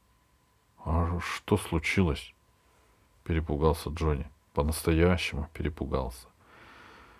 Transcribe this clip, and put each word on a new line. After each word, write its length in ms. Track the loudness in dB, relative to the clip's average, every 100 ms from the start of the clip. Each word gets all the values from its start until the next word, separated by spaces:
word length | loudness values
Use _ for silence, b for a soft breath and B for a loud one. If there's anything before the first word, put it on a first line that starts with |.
| _ _ _ _ _ _ _ _
«А 340 | -2 0 0 -2
что 380 | -6 -8 0 0
случилось?» — 760 | 0 -4 0 2 2 0 -6 -20 _ _ _ _ _ _ _ _
перепугался 640 | -4 -2 0 2 2 2 -2
Джонни. 380 | -2 0 0 -4 -14 _
По-настоящему 960 | -2 -2 0 2 4 4 4 0 -6 -6
перепугался. 760 | -6 -6 -6 -4 -4 -4 -10 -18 _ b b b b b b b b